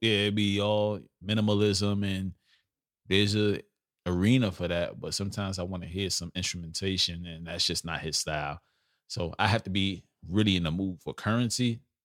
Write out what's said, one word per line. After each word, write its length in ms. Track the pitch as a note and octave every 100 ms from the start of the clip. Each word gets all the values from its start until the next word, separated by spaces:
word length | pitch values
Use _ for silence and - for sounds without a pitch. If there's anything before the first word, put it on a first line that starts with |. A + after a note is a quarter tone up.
yeah, 260 | A2+ G2+ G#2
it 80 | G#2+
be 240 | G2+ G2+
all 400 | G#2 G#2+ G#2 G2 - _ F#2+
minimalism, 760 | A2 G#2+ G2+ G#2 G2 G2+ G2+ G2
and 280 | F#2+ F#2+ - _ _ _ _ _ _ -
there's 280 | F#2+ G#2 G#2+
a 240 | G#2 G2 - _ _ _ F2+
arena 460 | F2+ G#2 C3 G#2
for 160 | - F2
that. 320 | F2 B1+ -
But 140 | E2+
sometimes 460 | - G2 - G2 F2+
I 40 |
wanna 220 | F2+ F2+ E2
hear 240 | F#2 F#2+
some 220 | - E2+ F2+
instrumentation, 920 | F2 F2+ E2 - G2 F#2 - E2+ F2
and 220 | D#2+ E2+
that's 180 | E2+ -
just 200 | E2 E2
not 160 | D#2+
his 160 | D#2 -
style. 440 | - D2+ D2 E2 _ _ _ _ -
So 260 | - E2+ -
I 80 | G2+
have 160 | A2
to 60 | -
be 340 | G2 G2 F2+ - _ D#2+
really 300 | G2 G#2+ F2+
in 60 |
the 80 | E2
mood 280 | F2 F#2+ F2
for 120 | -
Currency, 680 | - G#2 A#2 A#2+ - B2 A#2 - _